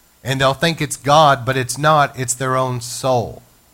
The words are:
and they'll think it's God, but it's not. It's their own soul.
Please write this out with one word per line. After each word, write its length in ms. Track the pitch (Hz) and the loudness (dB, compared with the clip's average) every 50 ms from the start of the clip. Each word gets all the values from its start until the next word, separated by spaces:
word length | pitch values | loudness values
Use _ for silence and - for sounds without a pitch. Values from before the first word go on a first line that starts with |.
| _ _ _ _ | _ _ _ _
and 180 | - 123 135 135 | -8 -6 -2 0
they'll 140 | 139 131 135 | 0 0 0
think 280 | 135 170 170 160 151 | 0 -2 -2 -2 -2
it's 140 | 151 123 - | -6 -6 -8
God, 500 | - - 135 147 156 156 143 139 127 120 | -4 0 4 4 6 6 6 4 2 0
but 120 | 131 131 | -2 -2
it's 200 | 131 123 123 - | -2 -4 -4 -4
not. 400 | 139 143 156 156 147 143 135 - | -2 2 2 4 4 2 0 -2
It's 160 | 127 131 123 - | -6 -6 -6 -6
their 220 | - 135 131 131 | -4 -4 -2 -2
own 260 | 131 131 127 123 120 | -2 -2 -2 -4 -6
soul. 600 | 117 - - - - 135 127 120 104 82 - - - _ _ _ _ _ | -8 -10 -10 -4 -2 0 0 0 -2 -4 -8 -16 -20 _ _ _ _ _